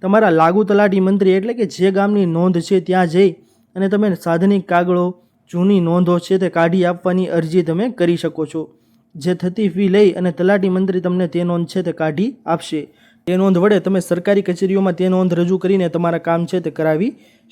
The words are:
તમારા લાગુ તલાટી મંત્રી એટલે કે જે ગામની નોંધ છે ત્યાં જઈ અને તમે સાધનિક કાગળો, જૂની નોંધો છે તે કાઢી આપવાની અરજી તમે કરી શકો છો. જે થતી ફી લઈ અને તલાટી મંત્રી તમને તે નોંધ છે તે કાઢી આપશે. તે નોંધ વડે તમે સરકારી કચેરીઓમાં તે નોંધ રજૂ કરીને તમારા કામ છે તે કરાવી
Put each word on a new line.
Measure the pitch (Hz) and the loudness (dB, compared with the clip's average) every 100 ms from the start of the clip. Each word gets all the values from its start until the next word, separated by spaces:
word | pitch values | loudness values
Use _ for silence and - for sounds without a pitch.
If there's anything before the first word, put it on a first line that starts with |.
તમારા | 185 214 214 | 0 2 4
લાગુ | 160 160 196 | 4 4 2
તલાટી | 202 202 208 190 | 2 2 2 2
મંત્રી | 185 196 190 190 | 2 2 2 2
એટલે | 220 | 0
કે | 240 202 | -4 -4
જે | - 190 | 0 0
ગામની | 190 202 208 175 | 2 0 0 0
નોંધ | 165 185 170 165 | 0 0 0 0
છે | 190 | -2
ત્યાં | 175 185 175 | 0 0 2
જઈ | 175 196 160 _ _ _ 185 | 2 2 0 _ _ _ -4
અને | 190 | -2
તમે | 202 214 170 | 0 0 -2
સાધનિક | 170 165 190 202 - | -2 0 2 2 0
કાગળો, | 175 180 180 180 180 _ _ _ | 0 2 0 -2 -6 _ _ _
જૂની | 175 190 202 | -2 2 2
નોંધો | 165 175 175 175 - | 2 2 2 0 0
છે | 190 | -2
તે | 185 | 0
કાઢી | 170 170 185 175 | 0 0 2 0
આપવાની | 175 185 185 180 170 | -2 -2 -2 -2 -2
અરજી | 160 180 165 | 0 -2 0
તમે | 165 240 | -2 -4
કરી | - 170 170 | -2 -2 0
શકો | 165 165 151 | -4 -6 -6
છો. | 160 151 _ _ _ _ | -8 -10 _ _ _ _
જે | 160 160 | -8 -6
થતી | 175 180 185 202 | -4 -4 -2 -2
ફી | 170 202 | 0 2
લઈ | 196 202 - | 4 4 2
અને | 180 | -4
તલાટી | 156 185 202 190 185 | 0 0 2 0 0
મંત્રી | 190 185 180 | -2 -2 -2
તમને | 180 175 | -2 -2
તે | 175 | -2
નોંધ | 175 175 165 | -2 -2 -4
છે | 185 | -4
તે | 170 | -4
કાઢી | 160 156 147 226 247 160 | -4 -4 -2 -4 -4 -4
આપશે. | 165 - 156 - _ _ _ - | -4 -4 -10 -10 _ _ _ -4
તે | 185 | 0
નોંધ | 196 180 | 2 2
વડે | 202 196 | 2 2
તમે | 185 190 | 0 -2
સરકારી | - 175 202 202 190 | -2 -2 0 0 0
કચેરીઓમાં | 175 190 190 190 170 | -2 0 0 0 0
તે | 185 | 0
નોંધ | 185 185 170 | 0 0 0
રજૂ | 175 185 | 0 0
કરીને | 185 196 170 | 0 0 0
તમારા | 165 175 165 170 | -2 -2 -2 -2
કામ | 170 165 | -2 -2
છે | 185 | -4
તે | 165 | -6
કરાવી | 151 156 156 233 - _ _ _ | -4 -2 0 -2 -6 _ _ _